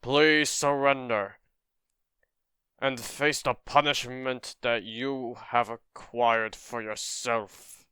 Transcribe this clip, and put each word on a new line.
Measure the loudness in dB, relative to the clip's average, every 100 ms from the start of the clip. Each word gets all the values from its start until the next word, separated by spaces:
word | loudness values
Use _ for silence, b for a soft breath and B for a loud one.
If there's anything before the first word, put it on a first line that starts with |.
Please | 2 4 6 6 2
surrender | 0 0 4 4 2 0 -2 -2 -8 _ _ _ _ _ _ _ _ _ _ _ _ _ _
and | -4 -4
face | -10 -2 0 0
the | -2
punishment | -4 2 2 4 -2 -4 -6 -6 -6 -10 -6
that | -2 -2
you | -4 -6 -4 -4 -8 -10 0
have | 0 0
acquired | -6 _ -20 -12 2 4 4 0
for | -8 -10 -8
yourself. | -8 -8 -8 -6 -2 -2 -2 -16 -20 -20 _